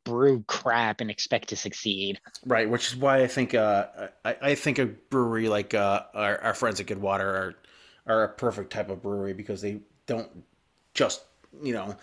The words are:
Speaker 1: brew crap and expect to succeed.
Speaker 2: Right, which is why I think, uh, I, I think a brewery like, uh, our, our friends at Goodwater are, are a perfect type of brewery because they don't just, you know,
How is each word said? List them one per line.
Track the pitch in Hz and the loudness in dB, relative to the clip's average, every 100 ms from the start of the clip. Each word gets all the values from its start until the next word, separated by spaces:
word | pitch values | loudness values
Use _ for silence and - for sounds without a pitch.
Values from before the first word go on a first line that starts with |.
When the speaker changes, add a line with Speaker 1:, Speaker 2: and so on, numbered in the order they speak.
Speaker 1:
brew | - 120 139 127 107 | -4 4 4 4 0
crap | - 131 117 113 107 | -4 0 2 2 0
and | 110 | -4
expect | - - 117 - | -6 -2 -2 -2
to | 101 | -8
succeed. | 101 - 110 98 98 98 - - 127 | -8 -6 -4 -4 -4 -6 -12 -14 0
Speaker 2:
Right, | 113 110 | 0 2
which | 120 - | 0 -2
is | 127 | 0
why | 139 135 | 4 4
I | 127 | 4
think, | 131 123 | 2 0
uh, | 120 107 101 - - 95 - 107 | 4 4 4 0 -6 -14 -8 -6
I, | - | -2
I | 139 143 | 0 0
think | 151 135 | 0 0
a | 123 | 0
brewery | 107 _ 135 117 113 113 | -4 _ 0 2 2 2
like, | 104 104 | 2 2
uh, | 107 101 101 - | 2 2 2 -2
our, | 107 104 101 | -2 0 0
our | 110 | 0
friends | 104 117 101 | 0 -2 -2
at | 92 | -4
Goodwater | 98 98 98 | -4 0 0
are, | 98 95 95 - _ _ - _ - | 0 -2 -4 -10 _ _ -20 _ 0
are | 113 | 2
a | 107 | 2
perfect | - 123 104 95 | 0 -2 -2 -4
type | - 92 | -6 -6
of | 95 | -6
brewery | 101 101 98 | -4 -4 -4
because | 95 104 98 | -6 -8 -6
they | 101 104 - _ - | -6 -8 -12 _ -6
don't | 113 113 - - _ _ _ _ - | -6 -6 -14 -20 _ _ _ _ 0
just, | 131 - - _ _ - | 0 0 -10 _ _ -10
you | - | -6
know, | 113 98 101 | -6 -6 -12